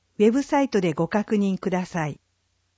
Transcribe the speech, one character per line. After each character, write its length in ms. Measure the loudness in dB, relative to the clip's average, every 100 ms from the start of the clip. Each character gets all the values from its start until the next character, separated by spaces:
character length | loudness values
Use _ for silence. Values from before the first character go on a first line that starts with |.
| _ 2
ウ 40 |
ェ 80 | 2
ブ 100 | 2
サ 200 | 0 0
イ 80 | 2
ト 100 | 0
で 140 | 0
ご 160 | -2 -2
確 260 | -2 0 0
認 220 | 0 -2
く 120 | -4
だ 160 | -4 -4
さ 220 | -6 -6
い。 140 | -8 _ _ _ _ _